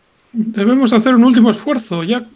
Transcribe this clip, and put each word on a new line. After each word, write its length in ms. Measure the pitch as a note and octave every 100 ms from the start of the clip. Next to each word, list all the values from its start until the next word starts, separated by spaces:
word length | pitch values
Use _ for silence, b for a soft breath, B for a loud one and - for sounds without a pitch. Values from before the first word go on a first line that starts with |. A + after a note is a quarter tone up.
| _ _ _
Debemos 600 | A#3 A3 G#3+ G#3 C4 A#3+
hacer 220 | A#3 C4 B3+
un 80 |
último 260 | B3 A#3+ A3+
esfuerzo. 540 | G#3 - C4+ - E3+
Ya 240 | E3 A#3+ A3+